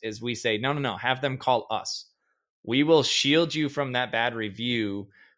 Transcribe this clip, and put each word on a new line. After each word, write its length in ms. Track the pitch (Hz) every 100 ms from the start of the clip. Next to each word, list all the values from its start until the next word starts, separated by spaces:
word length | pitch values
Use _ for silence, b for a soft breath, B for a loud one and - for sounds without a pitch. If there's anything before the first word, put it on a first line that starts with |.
is 200 | 110 107
we 140 | 120 113
say, 220 | 120 107
"No, 160 | 131
no, 80 | 147
no, 160 | 135 95
have 240 | 123 131
them 160 | 139 131
call 280 | - 120 -
us. 340 | 107 - - - _ _ _ _ _
We 200 | 110 127
will 200 | 147 160
shield 520 | 127 - 139 156 165 156
you 140 | 147
from 240 | 143 135
that 180 | 123 123
bad 240 | 113 120 113
review. 760 | 107 95 120 120 104 101 101 b b